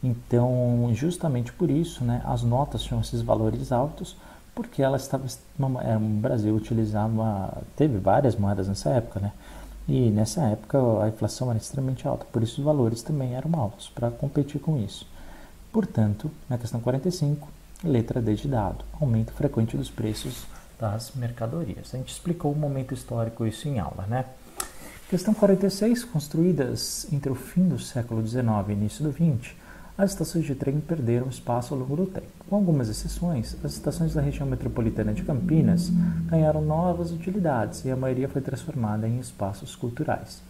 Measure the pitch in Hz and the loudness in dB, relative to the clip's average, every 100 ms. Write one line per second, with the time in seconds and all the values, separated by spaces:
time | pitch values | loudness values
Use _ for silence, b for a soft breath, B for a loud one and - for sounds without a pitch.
0 | 131 120 - 120 123 127 123 120 120 110 | 0 -2 2 4 4 4 2 2 2 2
1 | 151 175 170 127 120 - 170 139 165 - | 0 0 -2 -2 -4 -2 2 2 0 -2
2 | 120 120 123 123 120 120 143 110 - 117 | -2 0 0 0 2 2 0 -2 -4 -2
3 | 110 117 117 110 110 113 135 120 143 - | -2 -2 0 2 2 0 0 0 0 -4
4 | 175 - B B - - 233 - 135 135 | -12 -12 B B -16 -10 -8 0 2 2
5 | - 135 135 - - - 135 127 123 110 | -2 -4 -4 -10 -16 -4 -2 0 0 2
6 | 110 107 110 123 107 107 107 117 107 104 | 2 2 2 2 2 2 2 0 2 2
7 | 110 110 110 101 95 - - - 151 110 | 0 2 0 0 -4 -6 -12 2 2 4
8 | 92 107 139 107 101 101 95 101 151 135 | 4 6 6 4 2 2 0 0 2 2
9 | 120 - 101 - B B B B - 139 | 0 -2 -4 -4 B B B B 0 4
10 | 120 104 110 - 139 107 - 143 123 107 | 4 4 2 2 0 0 0 2 4 4
11 | 104 110 107 - 127 113 - 139 131 127 | 2 0 -4 -2 0 0 -2 -4 -2 -2
12 | 143 127 - 117 113 - 143 151 117 117 | -2 -4 -2 -2 -2 0 0 4 2 0
13 | - 156 127 123 151 165 107 - - - | -2 -2 -2 -4 2 2 2 -2 -12 -2
14 | 120 120 135 147 143 143 151 151 98 - | -2 0 0 2 0 0 0 0 0 -6
15 | - B B B B B - 214 208 - | -16 B B B B B -4 0 0 2
16 | 107 104 156 - - 120 117 120 120 131 | 2 2 -4 -8 -4 -4 -2 -4 0 0
17 | 185 175 143 147 - - - - 175 127 | 0 0 0 0 -4 -18 -20 -8 2 2
18 | 113 120 113 104 147 127 98 - - - | 2 0 2 0 0 0 0 -4 -10 -2
19 | 147 113 113 - 143 131 113 139 135 - | 2 2 0 0 0 2 0 0 -6 -4
20 | 110 107 - 127 - B B - 113 107 | -4 -4 -6 -10 -12 B B -6 -4 -4
21 | 120 135 120 120 113 156 165 87 - 123 | -6 -6 -6 -4 -6 -4 -6 -8 -8 -10
22 | 127 - - 165 151 147 147 135 127 127 | -8 -8 -4 -2 0 0 -2 -2 -4 -6
23 | - 117 113 - 113 107 151 135 73 - | -4 -2 -2 0 -2 -2 -4 -2 -2 -6
24 | 95 123 127 - - B B B B B | -4 -4 -4 -10 -20 B B B B B
25 | - 180 202 214 196 190 202 190 214 240 | -2 -2 2 4 6 6 4 2 2 2
26 | - 151 - 160 175 156 127 120 - - | 0 -4 -2 2 4 4 2 0 -4 -6
27 | - 143 135 127 - - 185 123 - 123 | -2 -2 0 -4 -2 2 4 2 -2 -4
28 | 117 113 110 120 117 107 98 104 104 - | -2 -2 0 0 2 2 2 0 0 0
29 | 151 135 165 120 - - B B B - | -4 2 4 2 -4 -16 B B B 0
30 | 196 196 147 170 147 135 135 147 151 165 | 0 2 -2 0 -2 0 0 0 -2 -2
31 | 117 120 131 123 - 120 120 139 127 147 | 2 2 0 -6 -2 -2 -2 -4 -2 -2
32 | 190 - - - - 196 190 151 113 110 | -2 -4 -12 -18 -2 2 4 4 2 -2
33 | - - 175 151 110 - 147 139 - 165 | -6 -4 -2 -2 -2 -6 -6 -4 -4 0
34 | 165 160 143 143 139 127 123 117 113 110 | 0 2 0 0 -2 -2 -2 0 0 0
35 | 104 107 - 139 - 160 - - 175 175 | 0 0 0 0 4 6 6 4 4 2
36 | 170 165 165 165 156 156 156 156 180 170 | 2 0 2 4 4 4 2 2 2 0
37 | 170 165 170 196 165 127 110 - 131 131 | -2 -4 -4 0 2 2 0 -2 -4 0
38 | 131 123 135 143 127 123 - 139 110 107 | 0 0 0 -2 -2 -6 -6 -2 0 0
39 | 110 120 127 - 98 98 - - 123 120 | 0 -2 -4 -6 -4 -4 -10 -8 -8 -4
40 | 147 104 - - | -2 -2 -4 -16